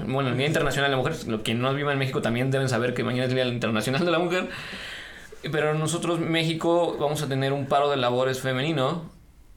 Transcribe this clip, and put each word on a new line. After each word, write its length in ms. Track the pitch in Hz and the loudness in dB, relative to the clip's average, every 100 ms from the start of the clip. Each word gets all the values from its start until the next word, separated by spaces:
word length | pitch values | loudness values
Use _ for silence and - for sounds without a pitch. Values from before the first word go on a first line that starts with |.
| - | -2
Bueno, 220 | 131 135 | 0 0
el 80 | 123 | 2
Día 100 | 143 | 2
Internacional 420 | 156 147 139 139 | 2 2 2 2
de 60 | 135 | 2
la 60 | |
Mujer. 240 | 123 - - | 0 -2 -4
Los 140 | 110 | -4
que 120 | 107 | -2
no 180 | 113 127 139 | 0 0 0
vivan 180 | 143 | 0
en 60 | 139 | 0
México 220 | 131 147 | 0 0
también 260 | 127 117 135 | 0 0 0
deben 200 | 135 135 | 0 2
saber 260 | 120 123 - | 0 0 0
que 80 | |
mañana 220 | 113 123 127 | -2 0 0
es 40 | |
el 60 | 127 | 0
Día 100 | 127 | 0
Internacional 580 | 120 117 110 107 135 175 | 0 0 0 0 0 2
de 60 | |
la 80 | 165 | 2
Mujer. 300 | 175 180 - - - - - - - - - - 147 | 2 0 -2 -8 -12 -12 -12 -12 -14 -16 -18 -12 -4
Pero 220 | 151 151 151 | 0 2 2
nosotros, 440 | 156 170 160 170 | 0 0 0 0
México, 760 | 160 165 165 160 170 170 165 - | 2 2 2 0 2 4 2 0
vamos 220 | 147 151 | 0 0
a 60 | 147 | -2
tener 240 | 135 135 | 0 0
un 120 | 143 135 | 0 2
paro 240 | 143 147 | 4 4
de 60 | 139 | 2
labores 420 | 123 123 131 123 | 2 2 2 0
femenino 720 | 131 127 143 156 131 170 160 - - - - | -2 0 0 0 0 -2 -6 -16 -20 -20 -18